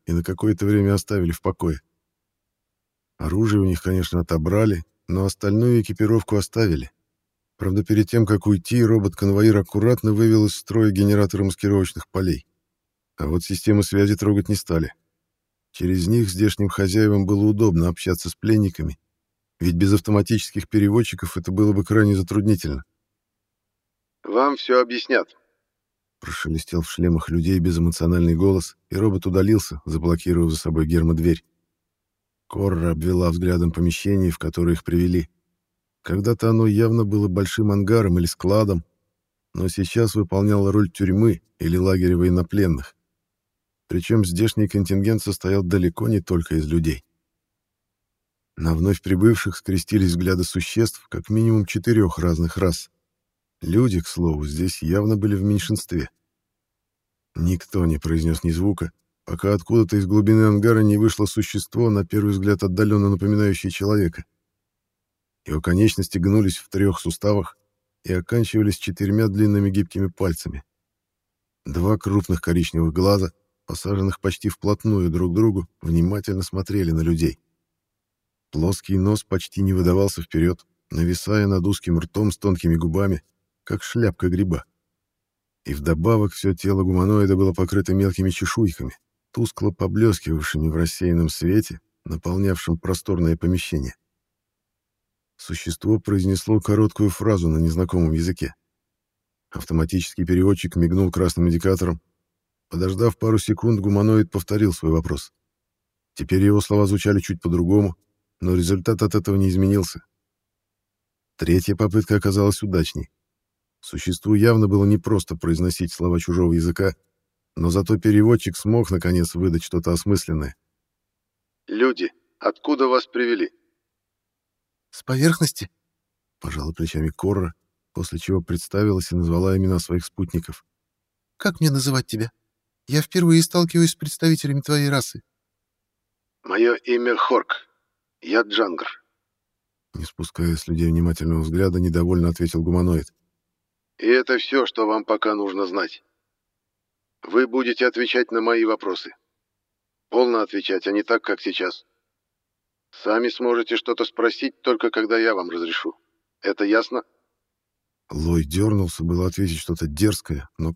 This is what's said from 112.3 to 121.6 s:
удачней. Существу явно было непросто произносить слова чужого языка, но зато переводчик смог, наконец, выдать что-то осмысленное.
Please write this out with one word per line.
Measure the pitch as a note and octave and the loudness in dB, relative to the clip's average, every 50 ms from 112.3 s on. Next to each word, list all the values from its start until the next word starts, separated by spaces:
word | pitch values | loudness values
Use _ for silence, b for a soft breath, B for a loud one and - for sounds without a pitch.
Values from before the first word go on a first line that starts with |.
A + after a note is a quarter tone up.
| F#2+ G2+ G2+ G2+ G2 - - | 0 2 2 2 0 -2 -4
удачней. | G2+ F2+ F2 D#2+ - - - - - _ _ _ _ _ _ _ _ _ _ _ _ _ _ - | -2 0 0 0 0 -4 -8 -10 -12 _ _ _ _ _ _ _ _ _ _ _ _ _ _ -18
Существу | - - - - F2+ F2+ - - G2+ G#2+ | -14 -12 -8 -6 -6 -6 -4 0 2 2
явно | G#2 G#2+ A#2 A#2 A2 G#2+ | 4 6 6 6 6 4
было | G2 G2 G2+ G2+ | 4 4 4 4
непросто | G2+ G#2 F#2+ - - A2 F#2+ - - F2 | 4 4 2 2 0 0 0 -2 -4 -8
произносить | E2 - E2+ E2 D#2+ F2 F2+ E2+ - F#2 E2+ - | -6 -2 -2 0 0 0 -2 -2 -2 -4 -6 -6
слова | - E2+ F2+ F2 E2+ | -4 -2 0 0 0
чужого | E2+ - F2 F2+ F2+ F2 E2+ | -2 -2 0 0 2 2 2
языка, | E2+ E2 F2 E2 - G2 F#2+ - - _ _ _ _ _ _ _ _ _ _ - | 2 0 0 0 0 -2 -2 -2 -4 _ _ _ _ _ _ _ _ _ _ -8
но | - E2 E2+ | -4 -2 0
зато | E2 G2+ F#2+ E2+ A2 F#2+ | 2 0 2 2 0 0
переводчик | - A2 G#2 G#2 G#2+ A2+ A#2+ A2 - - E2+ | 2 4 6 6 6 6 4 2 2 -2 -8
смог, | - - G#2 A2 A#2 G#2 - | -4 -2 0 0 0 2 0
наконец, | G2 F2 E2 F2 F2+ F2 E2+ E2 - | 0 -2 0 2 2 2 0 0 -2
выдать | E2+ F#2 F#2 E2+ E2 - | -2 0 0 0 0 -2
что-то | - - F2 E2 E2+ E2+ | -2 -4 -4 -2 0 -2
осмысленное. | E2 - G2+ G2+ F#2+ - - E2 D#2 C#2+ C2+ - _ _ _ _ _ _ _ _ _ _ _ _ _ _ _ _ _ _ _ _ _ | -2 0 0 0 0 -2 -2 -4 -4 -4 -6 -10 _ _ _ _ _ _ _ _ _ _ _ _ _ _ _ _ _ _ _ _ _